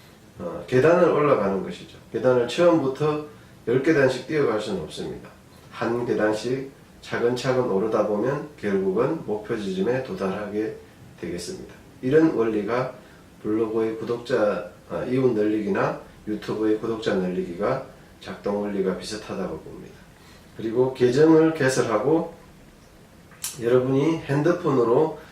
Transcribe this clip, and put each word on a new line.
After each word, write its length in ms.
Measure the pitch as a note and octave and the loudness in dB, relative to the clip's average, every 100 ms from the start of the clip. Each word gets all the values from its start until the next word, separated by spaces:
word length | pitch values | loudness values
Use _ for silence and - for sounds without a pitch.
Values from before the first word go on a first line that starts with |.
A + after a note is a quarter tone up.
| - - - - | -20 -20 -20 -12
어, 260 | F2 - - | -10 -10 0
계단을 420 | B2+ D#3 F3 E3 | 4 6 6 6
올라가는 520 | C#3+ D3 A2+ G2 F#2+ | 4 4 2 2 -2
것이죠. 360 | F2+ - - - - | -4 -10 -16 -20 -8
계단을 360 | A2+ B2 B2 A#2+ | -2 2 2 2
처음부터 800 | - F3 D#3+ C3+ C3+ D3+ D3+ D3+ - - - - | 4 4 4 2 0 0 -2 -6 -14 -20 -10 0
열 140 | C3 | 2
계단씩 440 | D3 D#3 C3 B2+ - | 4 4 4 2 -4
뛰어갈 340 | D#3 B2+ G#2+ | -2 0 -2
수는 220 | G#2+ F#2+ | -4 -6
없습니다. 460 | D#2 - E2 - - - - - - | -8 -10 -10 -10 -14 -20 -20 -20 -18
한 360 | - A2+ A#2+ A#2+ | -6 -4 -2 -2
계단씩 640 | G#2 G#2+ G#2+ A#2+ C3+ - - - - | 0 0 0 -2 -4 -6 -14 -20 -20
차근차근 680 | - A2 A#2+ B2 C3 B2+ G#2 | -8 -2 0 0 0 0 2
오르다 360 | F#2+ A2 A2 - | 0 0 0 0
보면 420 | G#2 B2 D3 - - | 0 0 -2 -6 -8
결국은 640 | G#2 F#2+ F#2+ F#2+ C3+ E3 - | -2 0 0 0 0 -2 -4
목표 300 | G#2 - A2+ | -6 -4 -6
지점에 460 | G2 F#2 G#2+ C3 | -4 -2 0 0
도달하게 720 | B2+ F#2 F#2+ G2 G2+ G#2 C3 - - - - - | -2 -6 -4 -4 -6 -4 -4 -6 -16 -20 -20 -12
되겠습니다. 540 | F3 F3 - - - - - - | -8 -8 -8 -12 -14 -18 -20 -8
이런 340 | B2+ D#3 D#3+ | 2 4 4
원리가 600 | A2+ A2+ G#2 G2+ A#2+ B2 - - - - - | 2 0 0 -2 -2 -4 -8 -20 -20 -20 -10
블로그의 540 | G#2+ A2 A2 A2+ A2 A2+ | -4 -2 0 0 -2 -4
구독자, 720 | A2 A#2 - B2 G#2 F#2 - - - | -6 -6 -2 0 2 0 -6 -14 -10
아, 160 | F2 | -8
이웃 280 | B2 B2+ B2+ | -2 2 2
늘리기나 640 | G#2 G#2+ G#2+ G2 G#2 C#3 - - - - | 2 0 0 0 0 -2 -4 -12 -16 -8
유튜브의 520 | G#2 - G#2 A2 G#2+ | -8 -6 -2 0 0
구독자 360 | A2+ A2 A#2 | -2 -4 -2
늘리기가 680 | G2 F2+ F#2 F2 E2+ G2+ - - - - - | -2 -2 -4 -6 -4 -2 -4 -6 -18 -20 -20
작동 420 | - F#2+ G#2 G2+ | -16 -10 -6 -4
원리가 340 | G2+ G2 F#2 F2+ | -4 -2 -2 -4
비슷하다고 640 | - G#2+ - F#2+ F2+ - | -6 -10 -10 -8 -8 -8
봅니다. 360 | - - - - - - - - - - | -14 -18 -18 -20 -20 -20 -20 -20 -20 -10
그리고 380 | A2+ A2+ C3 | -4 0 0
계정을 580 | B2+ B2 C3 D#3+ D#3 D#3+ | 2 2 6 6 8 6
개설하고 800 | D#3 C3 C3 A2+ G#2+ C3+ E3 - - - - - - - - - - - - - - | 2 0 2 0 0 2 0 0 -10 -20 -20 -20 -20 -20 -20 -20 -20 -20 -14 -12 -4
여러분이 580 | A#2 B2+ C3 C3+ D#3+ D#3+ | 2 2 4 2 2 0
핸드폰으로 1000 | - C#3+ E3 - D#3+ B2+ A2+ C3 D#3+ - - | -2 0 2 0 0 2 4 4 2 -2 -16